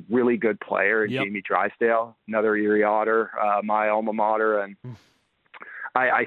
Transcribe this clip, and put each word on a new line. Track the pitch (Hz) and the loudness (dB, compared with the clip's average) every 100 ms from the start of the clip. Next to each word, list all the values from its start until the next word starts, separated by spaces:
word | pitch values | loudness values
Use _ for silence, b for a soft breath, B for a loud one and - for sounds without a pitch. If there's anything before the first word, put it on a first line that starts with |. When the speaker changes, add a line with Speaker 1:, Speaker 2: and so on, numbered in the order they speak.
| 90 | 0
Speaker 1:
really | 120 120 113 | 2 2 2
good | 110 101 | 0 -2
player | - 98 98 110 | -2 0 2 2
in | 107 | 0
Speaker 2:
Yep. | 131 | -2
Speaker 1:
Jamie | 101 101 | -4 -6
Drysdale, | - 92 104 - 117 113 117 - - | -2 0 0 0 0 2 -2 -10 -4
another | 110 107 107 | 0 2 2
Erie | 104 107 | 2 2
Otter, | 104 107 110 113 107 117 | 2 2 2 0 -2 -2
uh, | 107 101 | 0 0
my | 107 107 107 | 0 0 0
alma | 107 113 | 0 -2
mater. | 110 107 110 110 104 | -2 0 2 0 0
And | 98 101 | -4 -10
Speaker 2:
Hmm. | 127 113 _ _ _ _ _ - B B B | -18 -18 _ _ _ _ _ -20 B B B
Speaker 1:
I, | 127 127 | 0 2
I | 120 | 0